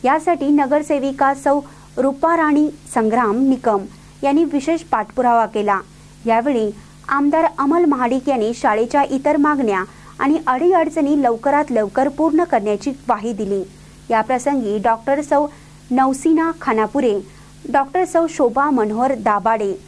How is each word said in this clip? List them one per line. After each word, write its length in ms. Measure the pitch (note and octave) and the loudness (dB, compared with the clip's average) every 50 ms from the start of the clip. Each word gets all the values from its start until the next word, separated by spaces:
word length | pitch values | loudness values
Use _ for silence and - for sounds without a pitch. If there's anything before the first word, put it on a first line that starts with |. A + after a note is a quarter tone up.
| - | 2
यासाठी 440 | B3+ C#4 D#4+ D#4 F4+ E4+ - - C#4 | 2 0 2 2 0 -2 0 2 2
नगरसेविका 840 | D4 D4 C#4+ B3+ C#4+ D4+ D4+ D4+ D#4 C#4+ B3+ C#4 C4+ C4+ D4 C4+ C#4 | 2 2 2 2 0 -2 0 0 -2 -2 -2 -4 -2 0 0 0 0
सौ 260 | C#4 - D4 C#4 D4 C#4+ - - - - - - | 0 0 0 0 0 -2 -6 -18 -20 -20 -14 -4
रूपाराणी 720 | - B3+ C4+ C4+ C#4 - E4 E4+ E4+ D#4+ D4+ D4 D4 D4+ D4+ C4 - - - - | -2 0 0 0 0 0 0 2 2 2 2 2 2 2 0 -2 -8 -18 -6 -2
संग्राम 540 | A#3+ A3 A3 G#3+ A#3+ B3 G#3+ G3+ A#3+ C4+ C4+ | 0 0 0 0 0 0 0 0 0 2 2
निकम 300 | C4 B3 - B3 G#3+ G3 F#3+ - - - - - - - - | 0 0 0 0 0 0 -2 -6 -16 -20 -20 -20 -16 -4 -2
यांनी 220 | C#4 C#4+ D4+ E4+ | 0 2 2 2
विशेष 360 | D4 C#4+ C#4+ C#4 - E4 E4 | 2 0 -4 -2 -2 -4 -4
पाठपुरावा 640 | - - - A3 G#3+ G#3+ - - B3 A#3+ A#3+ A#3 A3+ | -2 -4 -4 -4 -4 -4 -4 -2 0 2 2 2 2
केला. 340 | G#3 A3 A3 G#3 G#3 G3+ F#3+ - - - - - - - - - | 0 -2 -4 0 0 -2 -2 -4 -10 -20 -20 -20 -20 -20 -10 -2
यावेळी 440 | A3+ A3+ A3+ A#3 C#4+ C#4 A#3 A3 G#3 G#3 - - - - - - - | 0 0 0 2 0 0 0 -2 -2 -6 -10 -18 -20 -20 -20 -8 -4
आमदार 380 | C4+ C#4 C#4+ C#4+ D4+ D#4+ D#4+ D#4+ - - | -2 0 0 2 2 2 0 0 -2 -2
अमल 260 | - C#4 D#4+ F4 F4 | 0 0 2 2 2
महाडिक 440 | D#4 C#4+ B3+ B3+ A#3+ B3 C4+ B3+ C#4+ | 2 2 0 0 -2 -2 -2 -2 -2
यांनी 260 | C4+ B3 G#3 A3 A#3+ | -2 0 -2 -2 -4
शाळेच्या 480 | - - C4+ G#3+ G#3+ A3+ A#3 - C#4+ C#4 | -2 0 0 0 0 -2 0 0 0 0
इतर 340 | - C4+ C4 C4+ D4 D4+ | 0 -2 -2 0 0 2
मागण्या 480 | D4+ C#4+ D4+ D4+ C4+ C4+ A3 G3 F#3 F#3 F#3+ - - - - - - | 2 2 2 2 0 0 0 0 -2 -4 -6 -12 -20 -20 -20 -8 -4
आणि 200 | - C4+ D4+ D#4+ D#4+ | -2 0 0 0 0
अडीअडचणी 760 | - B3+ B3+ D#4+ F4 F#4+ E4+ D#4+ D#4 D4+ D#4+ D4 C#4 D4+ D4 C4+ | -2 -2 2 2 2 4 4 2 0 0 -2 0 0 2 2 2
लवकरात 420 | A#3+ A#3 A3+ - C#4 C#4 C#4+ D4+ D4 | 0 0 0 0 0 0 0 0 0
लवकर 380 | B3 A3+ G#3+ G3+ - - C4+ C#4 | 0 -2 -2 0 0 0 -2 -2
पूर्ण 360 | - - D#4 D#4+ D4 D#4 F4 | 0 0 0 2 2 2 0
करण्याची 460 | E4+ - A#3 G3+ G#3+ G#3 G3+ - C#4+ | 2 0 0 0 0 -4 -2 -4 -6
ग्वाही 420 | C4+ - - - A#3 G#3 G3+ A#3 A#3 | -8 -8 -4 -4 -4 -2 -2 -6 -4
दिली. 300 | G3 A3 F#3+ G3+ G3 F3+ - - - - - - - - - | -4 -4 -2 -2 -4 -4 -6 -12 -20 -20 -20 -20 -20 -6 -2
या 100 | A#3 A3 | 0 0
प्रसंगी 580 | A3 A3+ C4 B3 B3 C#4+ C#4+ C4+ A#3 G3+ G#3 G#3+ | 0 0 -2 -2 0 -2 -2 -2 -2 -2 -4 -2
डॉक्टर 420 | G3 B3 A3+ A3+ A3+ - C#4 C#4 | 0 0 -2 0 0 -2 -2 -2
सौ 260 | D4 D4 D4+ C#4 D4 D4 - - - - - - - - | 0 0 2 2 2 0 -6 -14 -20 -20 -20 -20 -8 -4
नवसीना 600 | B3+ B3+ C4 C4+ C4+ C4+ - E4 D#4+ D#4 D#4+ E4 E4 E4 | 0 2 2 2 0 0 0 2 2 2 2 0 -2 -4
खानापुरे, 600 | - - A3+ A3 G#3+ G#3 - C#4 C4+ A#3+ G3+ G3+ - - - - - - - - - - A#3 | -4 -2 0 0 0 0 0 0 0 0 0 -2 -4 -10 -18 -20 -20 -20 -20 -18 -14 -2 0
डॉक्टर 320 | C#4+ C#4 C#4 - F4+ F#4 | 0 0 0 -2 -2 -2
सौ 220 | F4+ - E4 E4 D#4+ | 0 0 0 0 0
शोभा 400 | D#4+ - D4 A#3+ A3 C4 C#4 D4+ | 0 0 0 0 2 0 0 2
मनोहर 440 | C#4+ B3 G#3+ G#3+ G#3+ A3+ B3 C4+ C#4 | 2 0 0 0 0 -2 0 0 -2
दाबाडे 600 | A3+ G3+ A3 G#3 G3+ F#3 A3+ A3+ A3 G#3+ G3+ F#3+ - - | 0 0 0 0 2 0 0 0 0 -2 -4 -4 -6 -10